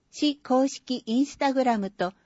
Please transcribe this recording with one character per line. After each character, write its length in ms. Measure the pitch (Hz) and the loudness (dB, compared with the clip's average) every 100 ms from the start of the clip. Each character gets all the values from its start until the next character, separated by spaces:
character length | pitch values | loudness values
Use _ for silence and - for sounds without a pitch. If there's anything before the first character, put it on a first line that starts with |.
| _ | _
市 260 | - 294 285 | -4 -2 -2
公 320 | - 254 269 | 0 2 2
式 360 | - - 254 - | -2 -8 -8 -2
Instagram 840 | 233 277 - 277 269 247 226 190 | 0 0 0 -2 0 2 0 -2
と 240 | - 180 - | -4 -6 -6